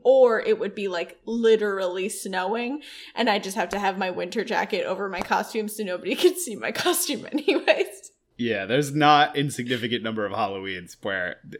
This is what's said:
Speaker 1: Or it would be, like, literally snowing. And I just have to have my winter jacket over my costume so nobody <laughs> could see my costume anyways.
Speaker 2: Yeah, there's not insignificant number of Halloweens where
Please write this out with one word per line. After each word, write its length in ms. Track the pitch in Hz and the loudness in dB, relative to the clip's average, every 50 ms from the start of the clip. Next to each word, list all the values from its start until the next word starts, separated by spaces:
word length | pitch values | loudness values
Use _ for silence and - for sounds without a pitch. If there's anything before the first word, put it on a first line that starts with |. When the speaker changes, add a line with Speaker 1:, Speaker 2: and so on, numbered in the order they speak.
| - | 4
Speaker 1:
Or 340 | 240 269 262 254 240 226 202 | 6 8 8 8 8 6 4
it 160 | - 202 214 - | 2 2 2 2
would 160 | 165 196 196 | 0 -4 -4
be, 140 | 214 196 190 | -4 -4 -4
like, 280 | 180 170 175 - - - _ | -2 -4 -4 -6 -10 -12 _
literally 840 | 208 226 233 226 226 220 214 208 208 196 190 190 180 180 190 185 214 | -4 -2 2 6 6 6 6 4 2 0 0 -2 -2 -2 -2 -4 -4
snowing. 720 | - - - 190 185 185 185 190 214 233 240 247 285 302 - - - - - - - | -6 -8 -8 -6 -4 -2 -2 -2 -2 -2 -2 -4 -6 -6 -8 -14 -18 -18 -18 -8 -4
And 160 | - 233 233 | 0 2 2
I 80 | 202 190 | 2 0
just 180 | - 190 190 | -2 -4 -4
have 140 | 226 185 185 | -4 -2 -2
to 80 | 196 202 | -2 -2
have 180 | 202 196 185 | 0 -2 0
my 140 | 190 190 185 | 0 -2 -2
winter 340 | 180 - 180 175 208 233 190 | -2 -4 -6 -4 -4 -4 -2
jacket 400 | 226 202 175 190 - 208 180 - | 0 0 -2 0 0 -2 -2 -2
over 240 | - 190 185 202 190 | -2 -2 -4 -4 -6
my 140 | 185 180 | -6 -6
costume 460 | 202 - 208 185 196 - - 220 214 208 | -2 0 0 0 0 -2 -4 -4 -4 -4
so 160 | - - 214 | -6 -6 -6
nobody 300 | 185 180 - - 185 262 | -6 -6 -6 -4 -4 2
<laughs> 80 | - | 4
could 140 | - 349 - | 4 4 4
see 180 | - - 247 202 | 2 -4 -8 -8
my 160 | - - - | -6 -6 -6
costume 520 | 226 - - 359 330 - - - 269 214 - - | -4 0 0 0 0 0 -2 -4 -4 -6 -6 -6
anyways. 800 | - 294 - 392 440 370 - - - - 370 - - - - - _ _ _ _ _ - | -6 -2 0 2 0 2 2 2 2 2 -2 -4 -8 -14 -20 -20 _ _ _ _ _ -4
Speaker 2:
Yeah, 260 | 120 117 107 98 95 | -4 -2 -2 -2 -2
there's 280 | 95 123 143 147 139 139 | 0 0 0 0 0 2
not 400 | 151 147 147 151 147 147 147 - | 4 6 8 8 8 6 4 2
insignificant 680 | 143 143 143 - - 123 123 127 113 117 110 120 107 107 | 0 -2 -2 -4 -6 -4 -4 -2 -2 -2 -2 -2 -4 -4
number 200 | 110 110 107 104 | -4 -4 -4 -4
of 60 | 98 | -2
Halloweens 640 | 98 110 110 98 98 95 95 95 95 90 87 85 - - | -2 -2 -2 -2 -4 -6 -8 -8 -8 -8 -10 -14 -14 -10
where 360 | - 104 98 92 90 90 - - - - - | -6 -4 -4 -4 -4 -6 -8 -10 -14 -18 -16